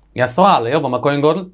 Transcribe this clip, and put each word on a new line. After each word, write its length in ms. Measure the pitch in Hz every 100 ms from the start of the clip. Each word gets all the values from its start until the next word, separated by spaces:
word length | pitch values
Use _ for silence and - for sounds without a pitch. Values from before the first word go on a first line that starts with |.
| _ -
היא 80 |
אסורה 320 | 123 - 196 156
על 120 | 117
היובום 280 | 156 135 123
הכהן 260 | 139 143
גודל. 220 | 151 180 185